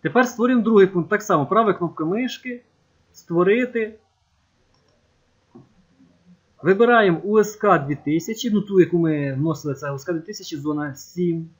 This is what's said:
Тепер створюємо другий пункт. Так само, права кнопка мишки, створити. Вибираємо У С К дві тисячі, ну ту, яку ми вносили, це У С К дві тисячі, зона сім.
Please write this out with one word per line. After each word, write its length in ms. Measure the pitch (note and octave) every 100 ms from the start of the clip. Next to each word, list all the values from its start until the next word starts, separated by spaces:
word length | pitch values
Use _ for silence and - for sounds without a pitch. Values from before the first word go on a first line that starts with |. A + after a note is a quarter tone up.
Тепер 260 | D#3+ A#3 B3
створюємо 360 | A3+ B3 B3
другий 240 | G#3+ G#3+ F#3+
пункт. 220 | F3 D#3+
Так 120 | G#3
само, 240 | - E3 C3
права 280 | G3 A3
кнопка 320 | - E3+ - D#3+
мишки, 580 | G#3 B3+ - B3+ B3 _ _ _ _ _
створити. 880 | - _ E3+ F3+ A3+ B3 A#3 G#3+ A3 _ _ _ _ _ _ _ _ _ _ _ _ _ _ _ - _ _ _ _ _ _ _ _ _ _
Вибираємо 580 | D3+ G3 A#3 A#3 G3+ D#3+
У 200 | F#3+ G#3+
С 160 | G#3 -
К 240 | G#3 E3+
дві 160 | C#3 D3
тисячі, 560 | D3 D#3+ E3 A3 A#3+
ну 100 | G#3
ту, 180 | G3+ F#3+
яку 180 | E3 E3+
ми 360 | E3 D3+ C#3+
вносили, 420 | C3+ D#3+ D3+ D3+ C3+
це 160 | C#3+
У 40 | C#3
С 80 |
К 100 | -
дві 80 | E3
тисячі, 360 | E3 G#3 F#3 D#3
зона 380 | D3 D3+ D3 C3
сім. 540 | - E3+ F3 E3 E3